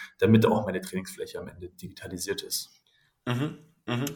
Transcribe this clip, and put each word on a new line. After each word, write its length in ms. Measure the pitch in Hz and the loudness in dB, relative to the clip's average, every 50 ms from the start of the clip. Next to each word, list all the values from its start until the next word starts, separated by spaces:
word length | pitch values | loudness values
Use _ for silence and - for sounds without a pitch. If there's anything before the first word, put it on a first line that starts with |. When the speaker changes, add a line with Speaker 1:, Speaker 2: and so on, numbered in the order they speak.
| - - - - | -14 -14 -2 2
Speaker 1:
damit 260 | 95 101 113 110 107 | 6 8 8 8 8
auch 220 | - 110 110 104 | 6 4 4 0
meine 160 | 95 92 90 - | -2 -4 -4 -4
Trainingsfläche 580 | - 92 95 92 - - - - - - 87 | -6 -6 -6 -6 -8 -8 -10 -10 -8 -8 -10
am 80 | 87 - | -10 -12
Ende 220 | - 92 90 87 | -12 -14 -14 -14
digitalisiert 720 | - - 90 - - - - 92 92 90 92 101 98 - - | -14 -14 -16 -16 -14 -14 -12 -10 -8 -6 -4 -4 -4 -4 -4
ist?“ 280 | - - - - - - _ _ _ _ _ _ _ _ _ - | -4 -4 -6 -6 -8 -14 _ _ _ _ _ _ _ _ _ -4
Speaker 2:
Mhm. 300 | 123 120 123 147 156 - - - - _ _ _ | -2 -2 0 -2 -2 -4 -8 -16 -20 _ _ _
Mhm. 180 | - 120 120 - - - | -4 -2 -2 -2 -2 -4